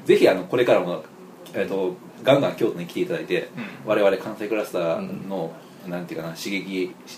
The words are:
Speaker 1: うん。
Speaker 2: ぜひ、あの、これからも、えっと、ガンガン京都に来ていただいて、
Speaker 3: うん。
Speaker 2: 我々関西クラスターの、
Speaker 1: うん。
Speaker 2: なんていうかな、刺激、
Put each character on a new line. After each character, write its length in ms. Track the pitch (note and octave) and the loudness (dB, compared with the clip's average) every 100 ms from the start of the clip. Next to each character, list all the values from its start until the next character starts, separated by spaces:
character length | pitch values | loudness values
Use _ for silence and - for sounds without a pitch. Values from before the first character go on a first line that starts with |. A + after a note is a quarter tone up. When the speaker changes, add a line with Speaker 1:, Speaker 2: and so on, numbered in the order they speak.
Speaker 1:
う 20 | |
ん。 20 | - | 4
Speaker 2:
ぜ 100 | - | 6
ひ、 140 | C3 | 6
あ 60 | F#2 | 4
の、 80 | |
こ 140 | - B2 | 2 2
れ 60 | A#2+ | 4
か 80 | G#2+ | 4
ら 60 | |
も、 220 | F2 F2 - - - - - G#2+ | 2 -4 -10 -18 -20 -20 -8 -4
え 80 | |
っ 40 | F#2 | -2
と、 280 | G2 F#2 F2+ - - | -2 -2 -4 -12 -2
ガ 160 | - C#3+ | 4 4
ン 40 | |
ガ 80 | C3 | 4
ン 60 | - | 2
京 140 | A2+ | 0
都 100 | F2 | 0
に 60 | F2 | -6
来 80 | |
て 60 | G2+ | -4
い 60 | F2 | -2
た 80 | D#2+ | -2
だ 60 | |
い 20 | D#2+ | -2
て、 240 | F2 - - | -2 -2 -8
Speaker 3:
う 40 | |
ん。 20 | G2+ F2+ G#2+ | -12 -6 0
Speaker 2:
我 140 | G#2+ | 4
々 160 | G2+ F#2+ | 4 2
関 180 | A2 G#2 | -2 -6
西 80 | G#2 | -4
ク 80 | G#2+ | -2
ラ 80 | |
ス 100 | G#2+ | -2
タ 40 | F#2 E2 E2 | -2 0 -2
ー 280 | F#2+ G2 F#2+ | -4 -8 -6
の、 240 | F#2+ E2 - - - F2+ | -6 -6 -8 -18 -16 -10
Speaker 1:
う 20 | |
ん。 40 | |
Speaker 2:
な 80 | F2 | -8
ん 60 | E2+ | -8
て 80 | |
い 40 | E2 | -8
う 40 | |
か 60 | E2 | -8
な、 60 | E2 | -8
刺 160 | G2+ | -6
激、 420 | G2 F#2 F#2 F2+ - - | -6 -4 -4 -4 -6 -18